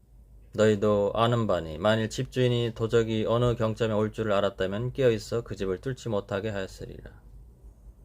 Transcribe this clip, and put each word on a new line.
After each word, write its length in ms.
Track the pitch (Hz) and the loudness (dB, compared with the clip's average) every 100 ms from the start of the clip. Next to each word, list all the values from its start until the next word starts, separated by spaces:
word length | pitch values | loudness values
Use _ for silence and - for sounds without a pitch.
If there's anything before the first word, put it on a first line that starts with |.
| - - - - - 104 | -20 -20 -20 -20 -6 4
너희도 580 | 107 104 107 104 101 - | 4 6 4 4 2 2
아는 320 | 117 120 104 | 2 2 2
바니, 300 | 90 80 78 | 0 -2 0
만일 320 | 104 110 110 | 2 2 0
집주인이 640 | - 131 127 123 120 117 113 | -4 -4 0 2 2 -2 -4
도적이 520 | 113 117 110 110 104 | 0 2 2 0 0
어느 260 | 117 123 117 | 2 2 2
경점에 380 | 113 107 113 | -2 0 0
올 180 | 107 107 | 0 0
줄을 220 | 110 107 | -2 0
알았다면 580 | 98 98 - 95 101 123 | 2 2 0 -4 -2 -4
깨어있어 540 | 127 127 107 - 117 120 | 2 2 2 -2 -6 -6
그 100 | 101 | -6
집을 240 | 95 92 | -4 -4
뚫지 300 | 135 127 120 | -6 -8 -4
못하게 400 | 101 98 98 107 | -4 -2 -4 -4
하였으리라. 600 | 101 95 - - - - - - - - - - - - - | -6 -8 -10 -14 -14 -18 -20 -20 -20 -20 -20 -20 -20 -20 -20